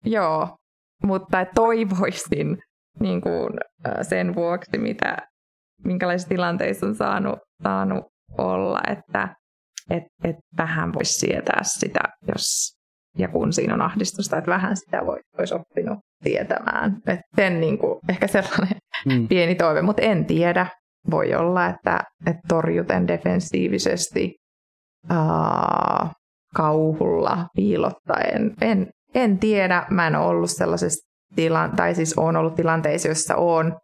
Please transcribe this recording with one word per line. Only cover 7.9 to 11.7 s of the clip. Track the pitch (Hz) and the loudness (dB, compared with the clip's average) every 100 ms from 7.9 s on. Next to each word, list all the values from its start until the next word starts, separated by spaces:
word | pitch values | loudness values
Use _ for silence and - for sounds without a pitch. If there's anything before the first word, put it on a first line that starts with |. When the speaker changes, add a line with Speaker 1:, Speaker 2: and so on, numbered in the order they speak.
| 95 - _ _ - | -4 -6 _ _ -4
Speaker 1:
olla, | 92 92 190 - - | -2 0 -2 -2 -4
että | - - - 185 - _ _ _ - - | -6 -4 -4 -4 -8 _ _ _ -20 -6
et, | 170 160 _ | -6 -6 _
et | 170 160 _ - | -6 -6 _ -6
vähän | 160 160 170 | -2 -2 -2
voisi | - - - | -2 -2 0
sietää | - - - - | -2 -2 0 0
sitä, | - | 0